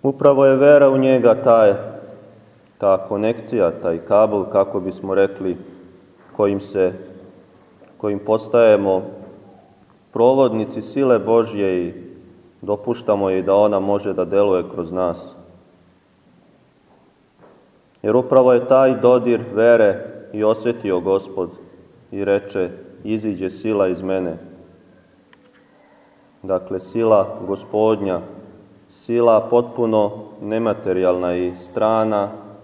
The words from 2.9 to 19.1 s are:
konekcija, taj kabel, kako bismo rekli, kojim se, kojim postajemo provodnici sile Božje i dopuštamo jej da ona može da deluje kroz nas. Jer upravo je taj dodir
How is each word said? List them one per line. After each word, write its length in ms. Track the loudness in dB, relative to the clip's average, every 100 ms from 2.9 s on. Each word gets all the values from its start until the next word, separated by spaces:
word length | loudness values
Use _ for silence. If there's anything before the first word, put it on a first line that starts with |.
| 0 -2
konekcija, 640 | -4 -4 -4 -6 -2 -2
taj 260 | -2 -6 -6
kabel, 460 | 0 2 2 0
kako 360 | -2 -2 -2 -4
bismo 360 | -8 -10 -4 0
rekli, 420 | 0 -2 -8 -8 -12 -20 -20 -20 _ _ _ -4
kojim 240 | -2 -2
se, 340 | -6 -2 -2 -4 -18 -20 -20 -20 _ _ _ _ -20 _
kojim 220 | -6 -6
postajemo 840 | -2 -2 0 2 4 4 2 -2 -4 -16 -20 -20 -20 -20 _ _ _ _ _
provodnici 680 | 2 2 4 2 0 -6 -8
sile 380 | -8 -2 0 0
Božje 680 | 2 0 0 -4 -2 -2 -6
i 60 | -10 -20 -20 -20 -20 _ _
dopuštamo 680 | -8 -6 -6 -8 -2 -2 0
jej 120 | -2
da 140 | 0 2
ona 240 | 2 0
može 340 | -2 -4 -4
da 120 | -6 -2
deluje 380 | 0 2 0 -4
kroz 180 | -10 -8
nas. 440 | -4 -4 -6 -14 -20 -20 _ _ _ _ _ _ _ _ _ _ _ _ _ _ _ _ _ _ _ _ _ _ _ _ _
Jer 140 | 0 0
upravo 380 | 4 4 6
je 140 | 2 4
taj 320 | 4 4 2
dodir 420 | 2